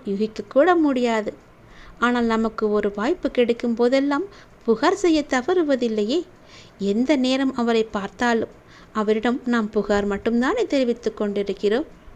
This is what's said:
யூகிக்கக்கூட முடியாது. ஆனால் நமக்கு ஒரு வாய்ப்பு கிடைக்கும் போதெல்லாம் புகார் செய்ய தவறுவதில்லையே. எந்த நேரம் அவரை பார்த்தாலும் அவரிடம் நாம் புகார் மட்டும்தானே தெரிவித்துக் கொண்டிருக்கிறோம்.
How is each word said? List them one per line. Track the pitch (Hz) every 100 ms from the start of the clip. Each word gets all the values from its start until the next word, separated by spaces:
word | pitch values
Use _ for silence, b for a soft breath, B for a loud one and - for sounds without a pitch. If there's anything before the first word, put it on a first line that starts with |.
| -
யூகிக்கக்கூட | 196 214 214 - 262 330 349
முடியாது. | 302 254 240 220 208 - - - B B B B
ஆனால் | 240 247
நமக்கு | 233 226 226 220 214
ஒரு | 208 202
வாய்ப்பு | 202 233 359 269
கிடைக்கும் | - 233 240 240
போதெல்லாம் | 226 240 269 277 285 392 B B -
புகார் | - 220 311
செய்ய | 370 359 311 294
தவறுவதில்லையே. | 262 247 370 302 269 240 214 214 311 330 - B B B B
எந்த | 196 208 254 294
நேரம் | 254 262 269
அவரை | 262 233 226
பார்த்தாலும் | 220 208 196 - 247 233 - - - B B
அவரிடம் | 220 214 220 240 247
நாம் | 247 240 214
புகார் | 214 202 208 202
மட்டும்தானே | 196 233 233 262 480 403
தெரிவித்துக் | 285 240 233 220 -
கொண்டிருக்கிறோம். | 208 202 196 190 208 226 320 - -